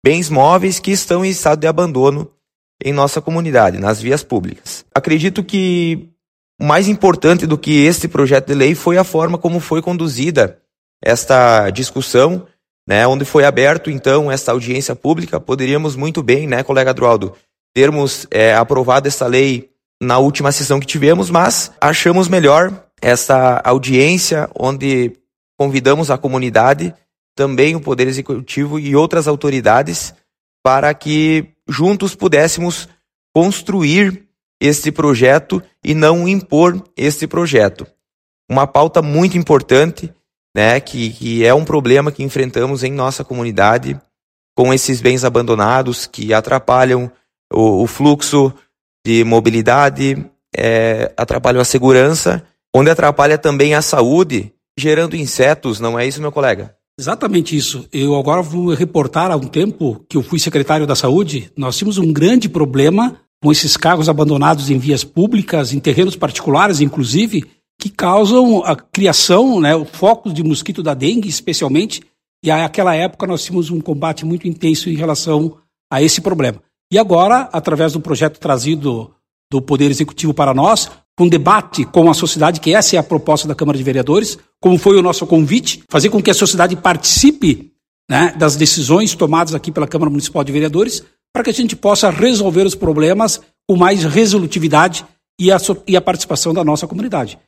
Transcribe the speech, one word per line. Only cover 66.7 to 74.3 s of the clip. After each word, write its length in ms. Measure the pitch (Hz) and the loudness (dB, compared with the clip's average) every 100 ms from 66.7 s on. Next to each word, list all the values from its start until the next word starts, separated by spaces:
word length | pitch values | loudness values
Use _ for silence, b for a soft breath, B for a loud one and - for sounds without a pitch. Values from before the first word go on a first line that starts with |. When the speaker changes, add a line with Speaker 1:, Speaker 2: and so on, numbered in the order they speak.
| 156 | 2
Speaker 2:
inclusive, 640 | 143 156 120 143 220 180 127 _ _ _ | 0 0 -2 0 0 -4 -8 _ _ _
que 100 | 202 | -12
causam 760 | - 185 196 202 254 247 208 | -4 0 2 4 4 4 2
a 140 | 175 151 | 0 -4
criação, 800 | _ - 196 156 - 185 262 214 | _ 0 0 2 2 4 4 2
né, 160 | 147 160 | 2 0
o 80 | |
foco 480 | 147 - 190 226 208 | -2 0 2 2 -2
de 100 | 156 | -4
mosquito 400 | 160 147 - 190 | -2 -2 -6 -6
da 120 | 156 | -6
dengue, 340 | 131 139 233 202 | -2 -2 -2 -4
especialmente, 720 | - - 156 143 139 208 - _ _ _ _ | -8 -6 -4 0 0 -2 -8 _ _ _ _
e 80 | 160 | -2
àquela 440 | 156 160 180 190 160 | -2 -2 0 0 0
época 320 | 180 - 190 | -4 -6 -6
nós 160 | 165 | -6
tínhamos 260 | - 180 156 | -4 -4 -4
um 120 | 165 | -6
combate 440 | 156 143 160 151 | -6 -4 -4 -6
muito 220 | 160 | -6